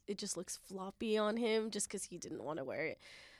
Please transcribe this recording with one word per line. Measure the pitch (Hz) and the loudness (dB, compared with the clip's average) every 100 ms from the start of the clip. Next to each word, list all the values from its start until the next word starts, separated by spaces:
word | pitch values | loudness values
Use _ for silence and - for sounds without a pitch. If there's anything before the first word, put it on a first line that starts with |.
| - | -8
it | 202 | -4
just | 202 - | -4 -4
looks | 185 - | -6 -8
floppy | - 190 190 - 226 214 | -8 -8 -6 -2 4 6
on | 214 202 | 6 4
him | 233 220 220 | 4 4 4
just | 156 - | 0 -2
'cause | 196 | -4
he | - 175 | -6 -8
didn't | - - | -8 -6
wanna | 117 156 | -4 -4
wear | - 107 156 | -2 0 -2
it. | - - - - | -2 -10 -20 -20